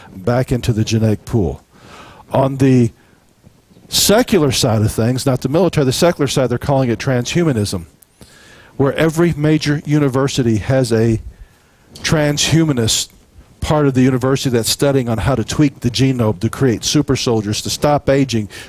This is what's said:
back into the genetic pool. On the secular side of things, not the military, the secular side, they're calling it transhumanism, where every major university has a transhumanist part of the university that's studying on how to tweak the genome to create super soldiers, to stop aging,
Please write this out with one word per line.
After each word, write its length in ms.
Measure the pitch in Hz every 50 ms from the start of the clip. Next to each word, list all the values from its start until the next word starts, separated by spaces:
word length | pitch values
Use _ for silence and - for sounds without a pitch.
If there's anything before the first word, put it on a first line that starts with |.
| - - -
back 360 | 95 90 - 120 127 135 -
into 220 | 131 120 - -
the 120 | 110 107 110
genetic 400 | - 113 113 110 110 104 - -
pool. 380 | - - 117 90 73 69 - _ _ _ - - - - - - - - - - -
On 240 | - 120 135 135 139
the 340 | 127 135 135 131 127 120 110 - _ _ _ _ _ _ _ _ _ - - _ _ _ _ - - - -
secular 640 | - - - - 202 233 247 - 220 175 151 135
side 320 | - - - 120 110 107
of 80 | 104 107
things, 340 | - - 113 120 131 127 -
not 160 | 139 131 -
the 80 | - 127
military, 380 | 139 170 196 165 - 160 139
the 60 | 131
secular 340 | 123 - 180 170 175 - 147
side, 220 | 131 - 151 131 117
they're 100 | 120 117
calling 320 | - - 139 135 131 117
it 80 | 113 -
transhumanism, 840 | - 139 127 123 117 - - 175 175 156 127 107 104 - - 90 85 - _ _ _ _ _ - - - - - - - - - - - -
where 160 | - 135 139 -
every 380 | - 156 165 147 165 175 170 156
major 460 | 147 147 151 156 151 - 147 147 147 -
university 680 | 147 147 151 147 139 120 135 139 139 - - 120 117 110 101
has 340 | 87 - 135 131 131 113
a 280 | 113 110 117 117 113 107 - - - - - _ _ _ _ _ _ _ _ _ -
transhumanist 1120 | - - - 165 156 147 147 147 139 - - 147 160 165 156 139 120 113 110 - - - - _ - _ _ _ - - _ _ -
part 240 | - - 156 151 147
of 80 | 139 127
the 80 | 131
university 480 | 127 135 131 123 127 131 139 139 - 135
that's 180 | 120 117 110 -
studying 400 | - - 147 143 135 135 120 117
on 80 | 113
how 180 | 110 90 131 131
to 100 | 113 104
tweak 360 | - - - 151 139 - -
the 80 | - 120
genome 500 | 113 - 135 135 131 123 113 107 98 90
to 100 | - 110
create 340 | - - 135 127 107 - -
super 320 | - - 151 143 - 131
soldiers, 460 | - - 131 113 110 101 104 104 -
to 80 | - 98
stop 400 | - - - 147 147 139 - 143
aging, 400 | 135 139 135 131 117 110 104 - - - -